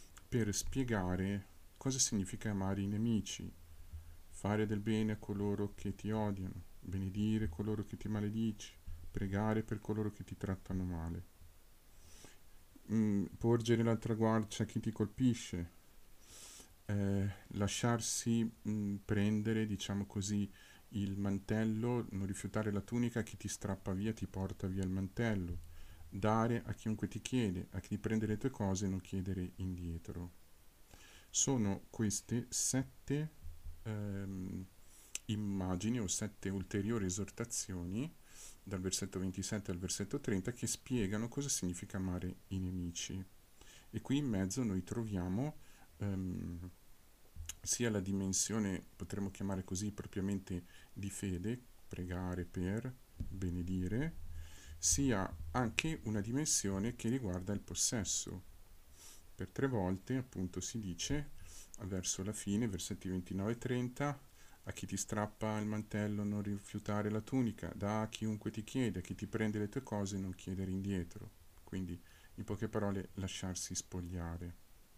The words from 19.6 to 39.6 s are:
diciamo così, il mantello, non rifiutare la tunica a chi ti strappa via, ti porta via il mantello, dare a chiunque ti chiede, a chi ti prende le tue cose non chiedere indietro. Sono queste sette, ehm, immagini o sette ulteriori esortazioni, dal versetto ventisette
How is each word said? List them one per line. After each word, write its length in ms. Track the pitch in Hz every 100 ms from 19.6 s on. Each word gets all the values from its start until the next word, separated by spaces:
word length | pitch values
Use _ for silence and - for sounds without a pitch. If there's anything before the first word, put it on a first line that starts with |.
| 110
diciamo 400 | 98 - 101 101
così, 460 | 107 98 104 98 - - - -
il 280 | 101 101 98
mantello, 880 | 101 98 - 110 110 110 120 123 -
non 160 | 95 98
rifiutare 460 | 95 98 107 107
la 100 | 101
tunica 380 | - 120 120 117
a 40 |
chi 140 | - -
ti 100 | 101
strappa 460 | - 98 95 -
via, 200 | 92 107
ti 120 | 110 -
porta 420 | 95 95 90 98
via 160 | 95
il 60 | 92
mantello, 720 | 95 95 - 117 101 85 87 - - - - -
dare 540 | 98 107 113 113 117 -
a 80 |
chiunque 340 | 98 110 110 101
ti 140 | 107
chiede, 460 | - 127 107 87 -
a 80 | 98
chi 100 | -
ti 80 | 104
prende 280 | 107 110 107
le 120 | 104
tue 120 | 135
cose 380 | - 98 95 101
non 120 | 95
chiedere 520 | - 98 90 95 90 -
indietro. 880 | 92 90 87 82 - 87 87 - - - - - - - - - -
Sono 540 | - - 131 101 98 -
queste 580 | - 107 - - 117 -
sette, 840 | - - 131 131 - - 143 151 - - - - -
ehm, 840 | 110 107 104 98 98 95 92 92 92 - - - - - -
immagini 720 | 107 104 98 92 90 104 123
o 80 | 95
sette 420 | - 107 - 98
ulteriori 560 | 98 90 104 101 117 95
esortazioni, 1080 | 95 98 - 117 - - 92 87 104 156 - - - - -
dal 160 | 98 98
versetto 400 | 92 - 98 95
ventisette 520 | 95 95 95 107